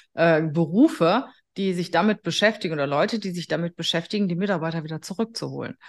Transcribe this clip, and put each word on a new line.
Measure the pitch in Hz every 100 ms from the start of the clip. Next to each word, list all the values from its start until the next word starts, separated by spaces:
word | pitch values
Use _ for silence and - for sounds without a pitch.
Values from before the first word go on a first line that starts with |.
| _
äh, | - 165 156
Berufe, | 160 156 156 196 320 - 170 226 277 _ _ -
die | 190
sich | 180 170
damit | 170 208 208
beschäftigen | 175 - 208 214 180
oder | 151 139
Leute, | 143 214 226
die | 190
sich | 175 160
damit | 156 170
beschäftigen, | - 165 165 170 208 196
die | 175
Mitarbeiter | 202 170 165 165
wieder | 156 156
zurückzuholen. | - 202 226 - 135 139 127 -